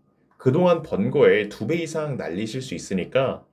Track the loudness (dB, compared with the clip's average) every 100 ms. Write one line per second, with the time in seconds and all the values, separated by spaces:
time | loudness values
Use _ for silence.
0 | _ _ _ _ 0 4 4 2 0 -2
1 | 0 4 6 6 0 -6 -4 -4 -4 -6
2 | -6 -6 -6 -6 -6 -8 -10 -10 -6 -4
3 | 0 0 0 -4 _